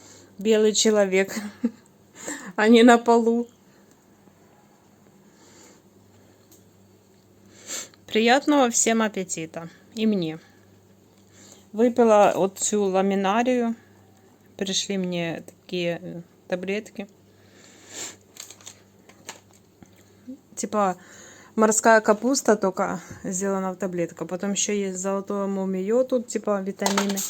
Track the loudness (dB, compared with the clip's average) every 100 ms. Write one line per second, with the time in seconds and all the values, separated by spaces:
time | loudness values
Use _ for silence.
0 | -20 -20 -20 -6 2 4 4 2 2 2
1 | 2 2 0 -4 -12 -6 -8 -8 _ _
2 | _ -20 -14 -14 -10 0 6 8 10 8
3 | 6 2 4 0 -4 _ _ _ _ _
4 | _ _ _ _ _ _ _ _ _ _
5 | _ _ _ _ -20 -20 -20 -20 _ _
6 | _ _ _ _ _ -20 _ _ _ _
7 | _ _ _ _ -20 -20 -14 -14 -14 -20
8 | -6 0 2 2 2 2 2 2 0 0
9 | 0 -4 -8 -8 -10 -12 -16 -20 -16 -4
10 | 0 0 -2 -6 -14 _ _ _ _ _
11 | _ _ _ -20 -20 -20 _ 0 0 4
12 | 4 6 6 4 -2 -2 -4 -2 0 0
13 | 0 0 0 0 0 0 -2 -6 -12 _
14 | _ _ _ _ _ -10 -6 -6 -4 -4
15 | -4 -4 -6 -8 -12 -20 -10 -6 -4 -6
16 | -8 -14 -16 _ -8 -8 -6 -8 -8 -14
17 | -16 _ _ _ -20 -20 -20 -20 -20 -16
18 | -16 -16 _ -20 -20 -20 -20 -20 _ _
19 | _ -20 -20 -20 _ _ _ _ -20 _
20 | _ _ -20 -20 _ -12 -6 -2 -2 -2
21 | -10 -20 -20 -20 -10 0 2 4 6 4
22 | 4 0 0 -2 2 2 0 -2 -4 -6
23 | -10 -14 -10 -6 -4 -4 -4 -6 -6 -4
24 | -6 -8 -10 -8 -6 -4 -2 -2 -4 -6
25 | -4 -4 -4 -4 -4 -4 -4 -4 -2 0
26 | 0 -2 -4 -8 -4 -4 -4 -4 -2 0
27 | -2 -4 -6